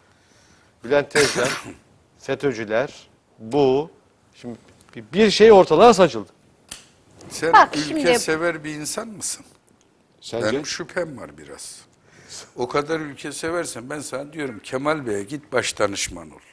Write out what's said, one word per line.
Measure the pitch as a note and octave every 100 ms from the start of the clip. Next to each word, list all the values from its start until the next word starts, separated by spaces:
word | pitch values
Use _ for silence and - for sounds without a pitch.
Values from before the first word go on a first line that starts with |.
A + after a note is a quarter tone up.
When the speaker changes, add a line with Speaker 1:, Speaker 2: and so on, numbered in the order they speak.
| _ _ _ _ _ _ _ _
Speaker 1:
Bülent | A#2 C#3+ C#3
Tezcan, | D3 C3+ A#2 B2+ - A2 -
<coughs> | _ _ _ _
fetö'cüler, | - C3 C#3+ A2 G#2+ A2 C#3+ - - _ _ -
bu. | A2 C#3+ C3+ C3+ E3 - _ _ _
Şimdi | - A#2+ A2+ - _ _ A#2+
bir, | G#2+
bir | F3+ A3
şey | - A3
ortalığa | G3+ E3+ D#3+ A#3
saçıldı. | F#3+ E3+ A2+ G2 _ _ _ _ - - _ _ - -
Speaker 2:
Sen | - D4+
Speaker 3:
Bak | G#4+ D#4 D4
Speaker 2:
ülke | D4+
Speaker 3:
şimdi | D4+ C4 A#3+
Speaker 2:
sever | - D#3+ E3+ D#3
bir | D3+
insan | D3+ D3+ - A3+
mısın? | F#3 - - - _ _ _ _ _ _ _
Speaker 1:
Sence? | - A2+ G#2+
Speaker 2:
Benim | C3 D#3
şüphem | - E3+ F#3 E3+ B2
var | D#2+ C#2+
biraz. | C#2+ C#2+ - - - _ _ - - - - -
O | B2
kadar | C#3+ D3 D#3+
ülke | D3+ C3 D#3
seversen | C3+ E3 F3 D3+ A#2+ B2
ben | D3
sana | - C3 D3
diyorum, | D#3+ C#3 G#2+
"Kemal | - C3 D3 D#3 B2
Bey'e | G2+
git, | G2+ C#3+ -
baş | B2 - -
danışman | G#2 G2 - F2 D#2
ol." | C#2 -